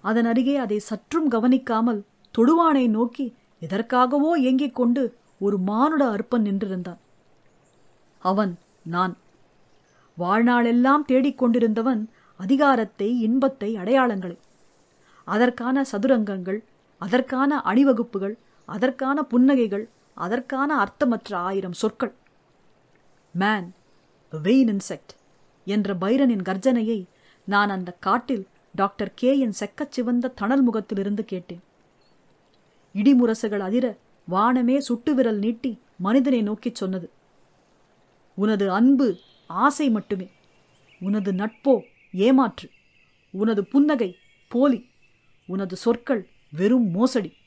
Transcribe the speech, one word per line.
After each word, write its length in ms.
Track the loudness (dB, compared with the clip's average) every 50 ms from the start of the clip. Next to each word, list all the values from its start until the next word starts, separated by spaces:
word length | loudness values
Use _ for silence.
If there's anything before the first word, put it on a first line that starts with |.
அதன் 240 | -2 0 0 2 2
அருகே 300 | 2 2 2 2 2 0
அதை 240 | -2 -2 -2 -4 -4
சற்றும் 480 | -4 -6 -10 -10 _ _ -2 0 0 2
கவனிக்காமல் 760 | 0 2 2 4 2 2 2 -2 -2 0 0 0 -2 -2 -6 _ _ _ _ _ _ 2
தொடுவானை 500 | 4 4 6 4 4 4 4 4 2 2
நோக்கி 460 | 2 0 0 -2 -2 -8 -8 -8 -8 _ _ _ _ _
எதற்காகவோ 760 | -10 -6 -6 -6 -4 0 2 2 2 2 2 2 2 2 2 2
ஏங்கிக் 360 | 2 2 2 2 0 -2 -2
கொண்டு 380 | 0 0 2 2 0 0 -2 -4 _ _ _ _ _
ஒரு 180 | -2 -2 0 0
மானுட 480 | -2 -2 0 0 0 2 2 2 0
அற்பன் 360 | 0 0 -4 -4 _ 0 0
நின்றிருந்தான். 560 | 0 0 -2 -4 -4 -6 -6 -8 -8 -12 -14 -16 _ _ _ _ _ _ _ _ _ _ _ _ _ _ _ _ _ _ _ _ _ _ _ _
அவன், 380 | -2 -2 0 0 0 -2 -4 -10 _ _ _ _ _
"நான். 340 | -6 -2 -2 -2 -2 -4 _ _ _ _ _ _ _ _ _ _ _ _ _ _ _ _ _ _ _ _ -6
வாழ்நாளெல்லாம் 840 | -2 0 2 2 2 2 2 2 2 2 2 2 4 4 4 2 2 2
தேடிக்கொண்டிருந்தவன் 960 | 2 2 2 0 -2 0 0 2 2 2 2 2 0 0 0 0 -2 -2 -4 -8 _ _ _ _ _ _
அதிகாரத்தை, 840 | -2 0 2 4 4 4 4 2 0 -4 _ -6 -4 -2 -2 0
இன்பத்தை, 540 | 0 0 2 2 0 0 -2 -2 -8 -6 -6
அடையாளங்களை. 600 | -6 -2 0 2 2 2 2 -2 -4 -6 -10 -12 _ _ _ _ _ _ _ _ _ _ _ _ _ _ _ _ _ _
அதற்கான 600 | -4 0 2 2 2 2 -2 -4 -2 -2 -2 -2 -2
சதுரங்கங்கள், 720 | -4 -2 2 2 2 2 2 -2 -6 -8 -6 -6 -6 -8 -8 _ _ _ _ _ _ _
அதற்கான 640 | -6 -2 0 0 0 0 -2 0 0 0 0 0 -2
அணிவகுப்புகள், 720 | 0 4 4 4 4 4 2 0 -6 -6 -6 -6 -6 -8 _ _ _ _ _ _
அதற்கான 580 | -12 -6 -2 -2 -2 -2 -4 -4 -4 -2 -2 -4
புன்னகைகள், 680 | 0 2 4 4 4 4 2 2 0 -2 -6 -8 -10 _ _ _ _ _
அதற்கான 640 | -10 -6 -4 -4 -6 -6 -6 -6 -4 -2 -2 0 -2
அர்த்தமற்ற 600 | -2 -4 -2 _ 0 0 0 -2 -4 -8 -8 -6
ஆயிரம் 360 | -4 -4 -4 -4 -6 -8 -8
சொற்கள். 400 | -4 -4 -6 -4 _ -8 -8 -8 _ _ _ _ _ _ _ _ _ _ _ _ _ _ _ _ _ _ _ _ _ _ _ _ -4
Man, 240 | -2 -2 -2 -2 -6 -12 -18 _ _ _ _ _ _ _ _ _ _ _ -14
a 60 | -6 0
vain 360 | 2 4 4 4 2 0 -2
insect" 380 | -4 -6 -10 -12 _ _ -20 _ _ _ _ _ _ _ _ _ _
என்ற 280 | -4 -2 -2 -2 -2 -4
பைரனின் 480 | -4 -2 0 2 2 2 2 0 0
கர்ஜனையை 640 | -4 -6 -6 -2 0 0 0 0 0 -2 -4 -6 -6 _ _ _ _ _ _ _ _
நான் 260 | -2 0 0 0 0
அந்த 220 | -2 -6 -8 -10
காட்டில் 560 | -14 _ -2 0 0 0 0 -4 -6 -6 -6 _ _ _ _ _ _
டாக்டர் 380 | -2 -2 -2 -2 -6 -8 -8 -6 -2
கேயின் 320 | 0 2 2 2 0 -2 -2 -6
செக்கச் 320 | -8 -10 _ -10 -10 -8
சிவந்த 360 | -6 -6 -2 -2 -2 -2 -2 -4
தணல் 340 | -6 -6 -2 0 2 2
முகத்திலிருந்து 640 | 2 2 0 -2 -6 _ -6 -6 -4 -4 -4 -6 -6
கேட்டேன். 360 | -8 -8 -10 -10 _ -16 -18 _ _ _ _ _ _ _ _ _ _ _ _ _ _ _ _ _ _ _ _ _ _ _ _ _ _ _
இடிமுரசுகள் 640 | 2 4 4 6 6 4 2 0 -2 -4 -4 -4 -4
அதிர 380 | -4 -2 -2 0 -2 -2 -6 -8 _ _ _ _ _ -4
வானமே 520 | 0 2 2 2 2 2 2 2 0 0
சுட்டு 360 | 0 -2 -4 -4 -2 -2 2
விரல் 220 | 2 2 2 0 -2
நீட்டி 420 | -2 -4 -4 -4 -8 -10 -10 -10 _ _ _ _
மனிதனை 440 | -2 2 2 2 4 4 0 0
நோக்கிச் 340 | 0 -2 -4 -6 -6 -8 -8
சொன்னது, 340 | -6 -6 -6 -6 -6 -8 -12 _ _ _ _ _ _ _ _ _ _ _ _ _ _ _ _ _ _ _ _ _ _ _ _ _
"உனது 360 | -2 0 0 0 0 0 0
அன்பு 460 | 2 4 4 4 4 4 2 0 -2 -4 _ _ _ _ _ _
ஆசை 420 | -4 -2 -2 -2 0 0 -2 -2
மட்டுமே, 420 | -2 -2 -4 _ -8 -8 -8 -14 _ _ _ _ _ _ _ _ _ _ _ _ _ _
உனது 340 | -6 -4 -4 -4 -2 -4 -4
நட்போ 500 | -4 -4 -6 -8 _ _ 2 2 2 0 -8 _ _ _ _ -4
ஏமாற்று, 560 | 0 2 4 4 4 4 2 -2 -10 -20 -20 _ _ _ _ _ _ _ _ _ _ _ _
உனது 340 | -6 -2 -2 0 0 0 -2
புன்னகை 500 | 0 2 4 4 4 2 0 -2 -4 -6 _ _ _ _ _ _ _
போலி, 360 | 0 2 2 2 2 0 -4 _ _ _ _ _ _ _ _ _ _ _ _ -8
உனது 280 | -6 -6 -6 -6 -8
சொற்கள் 540 | -4 -2 -2 -2 -2 -2 -4 -4 -4 -4 _ _ _ _ _
வெறும் 400 | -6 -2 2 2 4 4 2 0
மோசடி." 460 | 0 0 0 0 0 -2 -4 -6 _ _ _